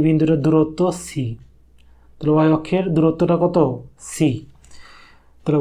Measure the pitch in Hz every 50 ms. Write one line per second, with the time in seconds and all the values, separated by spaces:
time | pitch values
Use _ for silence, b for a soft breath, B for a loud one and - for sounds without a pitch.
0 | 151 160 160 156 160 160 165 147 135 156 160 156 151 156 156 - 180 180 175 -
1 | - - - 139 127 113 113 - - - _ _ _ _ _ - - - - -
2 | - - - - - 151 151 156 156 160 156 156 156 - 180 185 185 190 160 160
3 | 160 160 160 165 175 165 170 165 170 175 175 175 151 131 123 - - - - _
4 | - - - - 160 143 117 - - - - _ b b b b b b b b
5 | b b b b b b b b - - 147 147